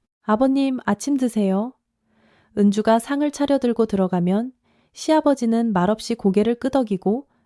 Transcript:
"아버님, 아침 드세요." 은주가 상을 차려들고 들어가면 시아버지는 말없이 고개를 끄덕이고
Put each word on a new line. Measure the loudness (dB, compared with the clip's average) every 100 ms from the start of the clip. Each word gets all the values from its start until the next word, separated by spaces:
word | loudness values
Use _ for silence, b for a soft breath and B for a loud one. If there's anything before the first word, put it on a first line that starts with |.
| _ _
"아버님, | -4 0 2 0 -2 -2
아침 | -4 -4 -2 -2
드세요." | -2 0 0 0 -4 -10 _ _ b b b b b 0
은주가 | 2 2 2 2
상을 | 0 -2 -2
차려들고 | -2 0 0 0 0 0
들어가면 | 0 0 0 0 0 -4 _ _ _ _
시아버지는 | -10 0 2 2 0 0 0 0
말없이 | 0 0 -2 -4
고개를 | -2 0 2 0
끄덕이고 | -2 -2 -2 -2 -2 -2 -4 -6 _